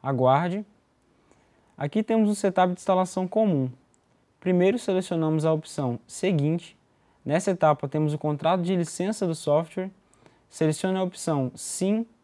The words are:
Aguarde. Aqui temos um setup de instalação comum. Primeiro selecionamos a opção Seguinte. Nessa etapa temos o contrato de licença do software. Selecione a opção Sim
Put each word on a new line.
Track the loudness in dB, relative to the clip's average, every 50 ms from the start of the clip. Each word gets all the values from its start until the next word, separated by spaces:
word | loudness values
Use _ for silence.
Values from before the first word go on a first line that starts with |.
| -2
Aguarde. | -2 0 4 4 6 6 4 2 0 -4 -4 -8 _ _ _ _ _ _ _ _ _ _ _ _ _ _ _ _ _ _ _ _ _ _
Aqui | -8 -8 -4 -2 -2 0
temos | 2 2 2 4 2
um | 2
setup | 0 0 0 4 4 2 2 0
de | -4
instalação | 0 0 2 2 2 0 -2 -4 -4
comum. | -2 0 0 2 2 2 0 0 -2 -6 -12 _ _ _ _ _ _ _ _ _ _ _ _
Primeiro | -2 0 2 4 4 4 2
selecionamos | 0 -2 0 -2 -2 -2 -2 -2 0 0 0 0 2 2
a | 2 0
opção | 0 -4 -8 -6 -4 -2 -2 -4 -4 _
Seguinte. | _ -10 -4 -2 0 2 2 2 0 0 -2 -6 -10 _ _ _ _ _ _ _ _ _ _ _
Nessa | -2 -2 0 0 0
etapa | 0 2 2 2 2 2 -2
temos | -4 -2 -2 0 0 -2
o |
contrato | -2 -4 -4 -4 -2 0 0 0 0 0
de | 0 0
licença | -2 -2 -4 -4 -4 -4 -4 -2 -2 -2
do | -4 -4
software. | -4 0 2 2 2 0 -2 -8 -8 -8 -8 -10 _ _ _ _ _ _ -20 _ _ _ _
Selecione | -4 0 0 0 0 0 -2 -2 0
a | 0 -2
opção | -4 -6 -6 -4 -2 -2 0 -2 -4 -6
Sim | -10 -12 -10 -6 -2 0 0 0 0 -2 -6 _ _